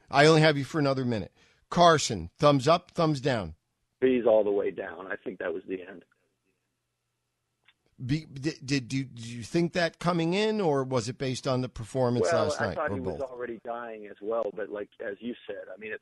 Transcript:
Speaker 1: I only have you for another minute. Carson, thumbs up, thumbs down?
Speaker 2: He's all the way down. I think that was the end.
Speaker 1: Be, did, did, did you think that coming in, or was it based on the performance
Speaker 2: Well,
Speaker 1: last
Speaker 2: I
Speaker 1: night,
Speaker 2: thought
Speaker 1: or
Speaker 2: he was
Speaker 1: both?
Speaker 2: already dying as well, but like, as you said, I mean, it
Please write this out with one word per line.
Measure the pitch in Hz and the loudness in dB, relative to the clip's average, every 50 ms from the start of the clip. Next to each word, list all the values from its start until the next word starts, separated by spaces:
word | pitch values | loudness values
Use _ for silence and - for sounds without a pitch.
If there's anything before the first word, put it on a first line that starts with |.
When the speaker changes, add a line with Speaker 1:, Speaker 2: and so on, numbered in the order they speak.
| _ - | _ -2
Speaker 1:
I | - 139 147 | 4 6 8
only | 156 165 156 | 8 8 8
have | 156 160 147 | 6 6 4
you | 143 135 | 2 -2
for | - - 160 | -4 -2 0
another | 143 139 135 131 131 | 0 0 0 0 0
minute. | 123 120 107 95 - _ _ _ _ _ _ _ - | -2 -2 -2 -4 -8 _ _ _ _ _ _ _ -2
Carson, | - 170 170 170 160 131 - - 123 92 80 85 _ | 4 6 8 8 8 6 2 0 -4 -6 -6 -8 _
thumbs | - 147 147 143 139 120 | 2 4 6 6 6 6
up, | 147 165 175 - _ | 4 4 4 2 _
thumbs | - - 175 160 151 135 | -2 0 2 2 2 0
down? | 120 143 127 113 92 80 78 _ _ _ _ _ _ _ _ - | 0 -2 0 -2 -2 -6 -10 _ _ _ _ _ _ _ _ 0
Speaker 2:
He's | 131 131 127 123 110 | 2 2 4 4 4
all | 120 110 110 104 | 4 4 4 4
the | 104 | 2
way | 101 101 98 101 | 2 0 0 -2
down. | 87 110 98 95 85 82 95 | -4 -6 -10 -12 -12 -14 -12
I | 95 98 | -10 -10
think | - - 127 95 92 | -10 -10 -12 -10 -6
that | - 92 82 | -6 -6 -6
was | 95 - | -6 -8
the | - 95 92 | -8 -10 -10
end. | 87 92 101 85 - _ _ _ _ _ _ _ _ _ _ _ _ _ _ _ _ _ _ _ _ _ _ _ _ _ _ _ _ _ _ _ _ _ _ _ _ _ _ - 127 | -10 -12 -18 -20 -20 _ _ _ _ _ _ _ _ _ _ _ _ _ _ _ _ _ _ _ _ _ _ _ _ _ _ _ _ _ _ _ _ _ _ _ _ _ _ -10 -4
Speaker 1:
Be, | 120 143 160 160 | -2 -2 -2 -4
did, | - - 139 127 160 143 - 143 | -8 -12 -8 -6 -6 -6 -6 -4
did, | 123 143 139 120 107 | -2 -2 -2 -2 -2
did | 131 135 139 127 117 117 | -6 -6 -6 -6 -10 -16
you | 113 117 120 120 110 | -14 -14 -12 -12 -10
think | - - 170 170 165 - | -4 0 0 0 0 0
that | 185 170 160 - - | 0 -2 -2 -2 -2
coming | - 170 180 165 165 165 175 | -2 0 0 0 0 0 0
in, | 202 214 220 220 214 | 0 0 0 0 0
or | 196 160 143 139 131 | 0 0 2 0 0
was | 131 131 123 104 | 0 -2 -2 -2
it | 123 120 | -2 -6
based | - 143 131 131 - - | -6 -4 -6 -4 -4 -2
on | 143 131 127 | -2 -2 -2
the | 127 123 | -2 -4
performance | - - 113 - - 131 127 120 123 120 95 175 | -8 -10 -12 -6 -2 0 2 2 2 2 2 2
Speaker 2:
Well, | 170 - - | 2 2 0
Speaker 1:
last | 151 147 143 | 0 -2 -2
Speaker 2:
I | 147 | -4
Speaker 1:
night, | - - | -4 -2
Speaker 2:
thought | - 151 151 | -4 -4 -4
Speaker 1:
or | - | -4
Speaker 2:
he | 202 | -4
was | 127 190 160 151 | -6 -6 -6 -6
Speaker 1:
both? | 135 127 | -8 -8
Speaker 2:
already | 123 123 123 120 120 101 - | -8 -10 -10 -10 -10 -10 -10
dying | 120 117 120 120 117 113 110 104 | -10 -10 -10 -10 -12 -12 -14 -14
as | 101 98 - | -16 -16 -12
well, | 104 104 113 117 110 104 95 | -6 -4 -2 -2 -2 -4 -6
but | 98 104 - | -8 -10 -8
like, | - 104 104 - _ - | -8 -10 -10 -10 _ -12
as | 107 110 101 - | -10 -10 -10 -8
you | 110 120 117 - - | -8 -10 -10 -10 -12
said, | - 101 95 92 95 95 | -14 -12 -12 -12 -16 -16
I | 101 | -14
mean, | 110 107 107 | -12 -12 -12
it | - | -12